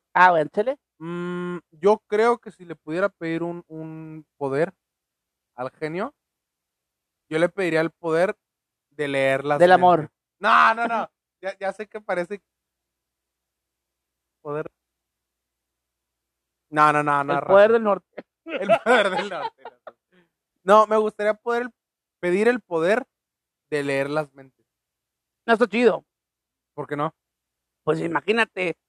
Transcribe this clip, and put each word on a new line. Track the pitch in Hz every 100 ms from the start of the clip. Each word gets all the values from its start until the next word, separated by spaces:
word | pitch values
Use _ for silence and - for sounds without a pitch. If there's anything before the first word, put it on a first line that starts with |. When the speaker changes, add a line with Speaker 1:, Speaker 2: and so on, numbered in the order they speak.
| _
Speaker 1:
Ah, | 170 185
bueno, | 165 147
chale. | 202 233 285 _ -
Speaker 2:
Mm, | 165 175 175 180 180 175 -
yo | 156 190 214 -
creo | 208 233 233
que | 214
si | -
le | 175 156
pudiera | 151 170 196
pedir | - 165 165
un, | 170 175 -
un | 160 160 160 160 156 - -
poder | 139 139 175 - _ _ _ _ _ _ _ -
al | 131
genio, | - 156 170 254 - _ _ _ _ _ _ _ _ _ _ -
yo | 156
le | 175
pediría | 196 175 160
el | 160
poder | _ 170 160 190 - _ _ _ _ _
de | - 143
leer | 139 135 135
las | 143 147
Speaker 1:
Del | 180
amor. | 180 180 165
Speaker 2:
mentes. | 131 _ _ -
No, | 208 233 226
no, | 226 233
no. | 226 - _ _ _
Ya, | 190 196
ya | 196
sé | 190 208
que | 214
parece | 208 180 170 202 _ _ _ _ _ _ _ _ _ _ _ _ _ _ _ _ _ _ _ _
poder. | 151 147 156 _ _ _ _ _ _ _ _ _ _ _ _ _ _ _ _ _ _ _ -
No, | 151 151
no, | 147
no, | 147 143
no, | 139
Speaker 1:
El | 143
Speaker 2:
raza. | 143
Speaker 1:
poder | 196 214
del | 233
norte. | 220 185 _ - - _
Speaker 2:
El | 330 311 208 330
poder | 220 240 196
del | 180 -
norte. | 165 - _ - _ - - _ 180 _ _ _ _
No, | 185 214 214
me | 220
gustaría | 214 - 208
poder | 208 240 233 247 _ _ _ _ -
pedir | 175 185 226
el | 247
poder | - 165 170 233 - _ _ _ _ _ -
de | 151
leer | 139 135 139
las | 151 143
mentes. | 139 135 _ _ _ _ _ _ _ _ _ -
Speaker 1:
No |
está | 220 233
chido. | 233 240 160 - _ _ _ _ _ _
Speaker 2:
¿Por | - 135
qué | 147
no? | 156 - _ _ _ _ _ _
Speaker 1:
Pues | 156 160
imagínate, | 165 156 185 233 214 190 180 -